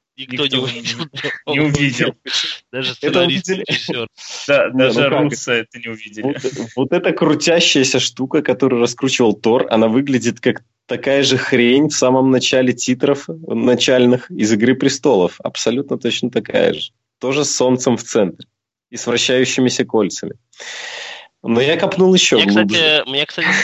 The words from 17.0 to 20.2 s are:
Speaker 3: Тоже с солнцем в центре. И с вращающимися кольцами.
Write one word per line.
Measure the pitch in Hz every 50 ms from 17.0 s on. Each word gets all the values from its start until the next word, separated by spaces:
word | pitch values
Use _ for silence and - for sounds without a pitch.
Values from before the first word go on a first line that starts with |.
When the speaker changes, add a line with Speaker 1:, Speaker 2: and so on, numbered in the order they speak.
| _ _ _ -
Speaker 3:
Тоже | - 127 135 147 143
с | - -
солнцем | - 127 127 127 127 131 135 120 107
в | -
центре. | - - 117 101 87 - - - _ _ _ _ _ _ _ _ _
И | -
с | 113 -
вращающимися | 120 117 113 - - 127 131 131 127 - - 127 123 - - -
кольцами. | - - 110 104 92 - -